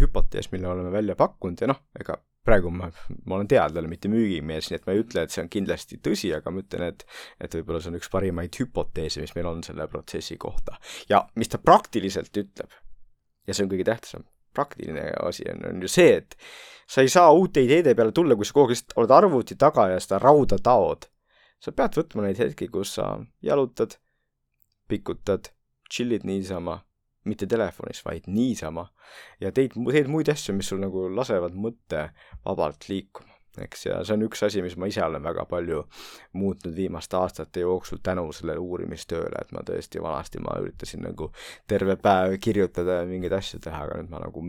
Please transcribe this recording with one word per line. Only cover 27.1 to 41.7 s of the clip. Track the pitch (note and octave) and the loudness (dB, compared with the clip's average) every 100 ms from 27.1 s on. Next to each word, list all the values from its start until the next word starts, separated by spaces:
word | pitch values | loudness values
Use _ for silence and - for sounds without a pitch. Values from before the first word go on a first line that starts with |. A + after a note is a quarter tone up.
| _ - | _ -10
mitte | G#2+ G2 | -6 -2
telefonis, | A2+ G2 - - - - | 0 -2 -4 -12 -10 -10
vaid | E2+ - | -10 -4
niisama, | G2+ B2+ A2+ D#2+ E2 F2 _ - - - - | 0 0 -2 -6 -8 -12 _ -20 -20 -20 -10
ja | G2 | -4
teed | A2 C3+ - | 0 0 0
mu-, | B2 | 0
teed | D3 C3+ | 2 2
muid | D3+ D3+ | 0 0
asju, | D3 - G2 | -2 -2 -4
mis | F#2 | -4
sul | G2 | -4
nagu | G2 F#2 F#2 | -4 -4 -4
lasevad | F#2+ B2+ G2+ F2 F2+ | -4 -2 0 -2 -4
mõtte | A2 A#2 - D#2+ D2+ - - - - | -8 -8 -8 -8 -8 -12 -20 -12 -6
vabalt | F2+ D#2+ D2 - | -2 -4 -4 -6
liikuma, | F#2+ - - - _ _ - | -6 -8 -16 -20 _ _ -16
eks, | - - - | -16 -10 -6
ja | - F#2 | -4 -2
see | G#2+ | -2
on | A2 | -2
üks | - G#2+ | -2 -2
asi, | G2+ | -2
mis | F2+ F2 | -4 -4
ma | F#2 | -6
ise | G#2+ | -2
olen | E2+ D#2 D2+ | -2 -2 -6
väga | E2+ E2+ | -6 -6
palju | F2 E2+ D#2 - - - - - F#2 | -4 -4 -4 -6 -14 -20 -20 -12 -4
muutnud | G2 F#2+ F2+ E2 | -4 -4 -6 -6
viimaste | F#2+ E2 - F#2 | -6 -6 -4 -2
aastate | F#2 - D#2+ F#2 | -2 -4 -10 -4
jooksul | F2 F#2 - E2+ - | 0 -2 -4 -8 -4
tänu | F#2 E2 D2+ | -4 -4 -8
sellele | E2 D#2 | -6 -6
uurimistööle, | F2+ F2 F2 D#2+ - E2+ E2 - | -6 -8 -8 -10 -8 -6 -6 -8
et | - - | -10 -12
ma | - | -8
tõesti | F2 E2 - | -8 -8 -8
vanasti, | E2 C#2+ - - | -6 -6 -8 -10
ma | G1+ G1+ | -6 -6
üritasin | G1+ - - E2 - | -6 -10 -14 -10 -10
nagu | - D#2 - - - | -10 -10 -12 -20 -14
terve | - | -2